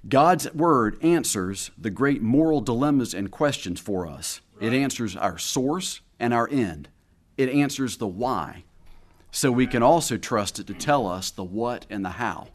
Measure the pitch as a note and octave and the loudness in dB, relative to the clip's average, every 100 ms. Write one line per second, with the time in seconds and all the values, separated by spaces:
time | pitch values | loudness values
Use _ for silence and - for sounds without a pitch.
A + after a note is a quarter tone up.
0 | - C3 D#3+ F3+ - D3 E3+ C#3 G#2+ - | 4 6 6 4 0 0 4 4 2 2
1 | D#3+ E3+ A#2 G#2 F#2 G2 - - A2 F#2 | 2 2 2 -2 -4 -6 -10 -8 -6 0
2 | C3+ C#3 A2+ C3+ D#3+ D3+ G#2+ A#2 C#3+ C#3+ | 0 2 4 4 4 2 0 0 2 2
3 | A2+ F2+ G2 - D3 C3 F#2+ E2+ - F#2+ | 0 -4 -6 0 0 0 -6 -8 -4 -4
4 | E2+ C#2 - - _ - A2 B2+ C#3 - | -4 -8 -10 -10 _ -6 0 0 0 -2
5 | A2+ F2+ G2 E2 - - C3 F3 F#3 - | -6 -2 -4 -2 -4 -2 0 -2 -6 -10
6 | _ _ A#2+ A#2+ A#2 C#3 G#2 D#2 C#2+ _ | _ _ 0 0 0 0 -2 -4 -16 _
7 | _ _ _ - C3 C#3+ C#3+ - B2+ - | _ _ _ -2 2 2 0 -2 -6 -4
8 | G#2+ F2+ B2 G#2+ D2 E2 - _ - - | -6 -4 -4 -2 -6 -10 -20 _ -20 -20
9 | - _ - - C3+ B2 B2+ B2 A#2+ E3 | -20 _ -12 0 2 2 2 4 6 4
10 | - A2 - A#2 G2 - G2+ F#2+ - D3 | 2 -4 -2 -2 -2 -8 -12 -6 0 0
11 | G2+ F2+ F#2+ - F#2 G2+ A#2+ A#2+ - G#2 | 0 -4 -6 -8 -8 -4 -4 -6 -10 -6
12 | F#2 G2+ A#2 E2 - | -6 -4 -6 -6 -14